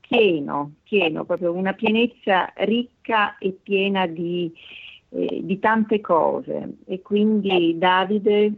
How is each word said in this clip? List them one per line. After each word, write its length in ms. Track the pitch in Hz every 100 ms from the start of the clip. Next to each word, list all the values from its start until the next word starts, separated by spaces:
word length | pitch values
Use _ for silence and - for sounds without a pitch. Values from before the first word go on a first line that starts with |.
pieno, 720 | - 247 214 165 139 143 147 151
pieno, 420 | _ 208 170 160
proprio 280 | 165 175 175
una 200 | 175 190
pienezza 800 | 190 220 220 240 - - 190 - -
ricca 800 | 196 226 247 _ - 226 202 -
e 180 | 196 190
piena 440 | - 196 196 196 185
di, 460 | 165 170 175 170 165 - - - - _
eh, 300 | - 175 -
di 160 | 165 190
tante 400 | 214 226 208 214
cose. 760 | 208 170 147 139 - 151 - - -
E 140 | 190
quindi 800 | - 208 214 214 196 185 170 165
Davide 760 | 180 185 185 214 208 208 214